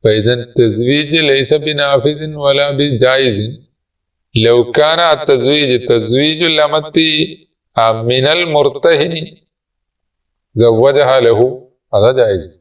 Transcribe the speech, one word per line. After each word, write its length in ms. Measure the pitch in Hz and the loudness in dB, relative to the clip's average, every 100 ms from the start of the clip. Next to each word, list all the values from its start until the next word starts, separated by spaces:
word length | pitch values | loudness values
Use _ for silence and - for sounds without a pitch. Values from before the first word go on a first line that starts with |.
فإذا 300 | 113 107 107 | 0 0 0
التزويج 800 | 123 120 - 117 104 120 147 147 160 | -4 -4 0 0 0 -2 -2 -2 -2
ليس 480 | 151 135 131 147 | 0 0 0 -2
بنافذ 680 | 151 147 143 139 147 151 156 | -2 -4 -2 0 -2 -6 -10
ولا 360 | 151 143 139 143 | -4 0 0 0
بجائز. 920 | 139 147 120 123 131 131 101 107 139 _ _ _ _ _ _ _ 117 | -2 -2 0 2 2 0 -2 -8 -12 _ _ _ _ _ _ _ -2
لو 340 | 113 120 120 | 2 2 2
كان 300 | 120 151 165 | 0 2 2
التزويج، 880 | 170 151 147 135 123 151 143 123 123 | 2 0 2 0 2 0 0 -2 0
تزويج 540 | 117 110 123 151 156 | 0 0 0 -2 -2
الأمة، 500 | 165 156 147 156 156 151 160 156 - - _ _ _ - | -2 0 0 -2 -2 -2 0 -2 -4 -8 _ _ _ -2
آه، 240 | 113 110 | 0 0
من 240 | 117 127 135 | -2 0 0
المرتهن 1120 | 165 175 147 139 135 165 156 151 165 160 - _ _ _ _ _ _ _ _ _ _ _ | 0 0 0 0 0 0 2 0 -4 -10 -16 _ _ _ _ _ _ _ _ _ _ _
زوجها 680 | 113 117 113 131 139 135 131 | 0 2 4 2 2 2 2
له، 480 | 117 107 127 131 127 _ _ | 2 2 0 -2 -18 _ _
هذا 180 | 107 110 | 0 2
جائز. 460 | 127 113 95 78 _ | 2 0 -2 -6 _